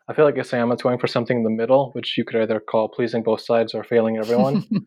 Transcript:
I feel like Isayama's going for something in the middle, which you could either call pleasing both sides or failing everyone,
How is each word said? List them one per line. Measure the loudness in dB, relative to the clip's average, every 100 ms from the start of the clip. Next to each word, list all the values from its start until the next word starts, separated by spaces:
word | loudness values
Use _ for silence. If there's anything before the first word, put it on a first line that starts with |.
| -8
I |
feel | 2 2
like | 2
Isayama's | -4 -2 0 0
going | 0 0
for | -2
something | -2 0 0
in |
the | 0
middle, | -2 2 2 2
which | -6 -6 -4
you | -2
could | -2
either | 0 -2
call | 0 -2 -2
pleasing | -2 -2 -2
both | 0 -2
sides | 0 0 0
or | -4
failing | 0 2 2 -2
everyone, | 0 2 2 0 0 -4